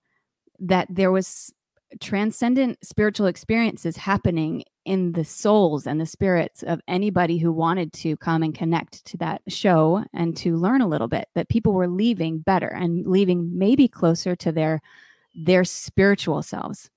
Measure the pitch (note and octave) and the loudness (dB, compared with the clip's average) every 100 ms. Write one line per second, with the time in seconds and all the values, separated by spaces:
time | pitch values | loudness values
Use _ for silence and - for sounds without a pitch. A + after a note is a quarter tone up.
0 | _ _ _ _ _ _ F#3 F#3 - F3+ | _ _ _ _ _ _ 0 0 0 0
1 | F#3+ F#3+ F#3 - - - _ _ _ - | 2 2 0 -8 -12 -16 _ _ _ -16
2 | - G3+ G#3+ - A#3+ B3+ C4 - - - | -6 -2 -2 0 0 2 0 -2 -8 0
3 | G#3+ G#3 G3+ F3 - A3 A3+ - E3+ D#3+ | 0 2 0 0 -2 0 0 0 -6 -6
4 | - G3+ - E3+ D#3 - - _ - F#3+ | -2 0 2 0 -2 -4 -8 _ -4 0
5 | F3+ E3 D3+ - G#3+ G#3+ F#3 D3+ A#2+ D3+ | 0 0 -4 -2 2 4 4 2 -2 -4
6 | D#3+ - G3 F3+ - - - E3 - F3+ | -4 -2 0 0 0 -6 -6 -6 -4 -2
7 | G#3 F3+ E3+ E3+ E3 D#3+ D#3+ F#3 D#3+ - | 0 0 0 2 0 0 0 0 -4 -6
8 | E3 D3+ - E3 D#3+ D#3 E3 F3 - - | -6 -4 -2 0 0 -2 -2 -2 -4 -14
9 | - F3 E3 F#3 - - G#3 E3+ D#3 F#3 | -18 -8 -6 -6 -10 -2 2 4 4 2
10 | - - E3+ D#3+ F3+ E3 F3+ C4+ G#3+ D3+ | -2 -4 -4 -2 -2 0 2 2 2 0
11 | A2+ A2+ - - - A3+ A3 F#3+ F3+ F3+ | -2 -4 -4 -6 -2 0 2 2 0 0
12 | A3+ G3+ D#3+ D#3+ D#3+ F#3 - - F3 E3+ | 0 0 -2 -4 0 0 0 -4 -2 -2
13 | F#3 F#3 G3 F3+ E3+ F3+ G3 C4+ B3+ - | 2 2 4 2 0 0 2 4 4 4
14 | E3+ E3+ F#3+ F3 - D#3+ D#3 D#3+ - - | 0 2 -2 -4 -2 0 0 -2 -6 -20
15 | - _ _ - D#3+ F#3 F3+ - - - | -20 _ _ -6 2 4 2 -4 -6 2
16 | G3 G3+ - D3+ D3+ - - G3+ - | 4 4 0 -4 -4 -8 -10 -12 -16